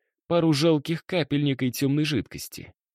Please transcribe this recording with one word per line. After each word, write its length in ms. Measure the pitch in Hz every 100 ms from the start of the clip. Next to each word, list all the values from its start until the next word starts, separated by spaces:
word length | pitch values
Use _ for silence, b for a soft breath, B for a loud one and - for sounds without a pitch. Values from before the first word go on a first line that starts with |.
| _ _ -
пару 260 | 170 165
жалких 540 | 143 165 151 147 165 -
капель 380 | 185 143 143
некой 260 | 147 131 131
темной 340 | - 139 143
жидкости. 720 | 151 139 - - - - - _ _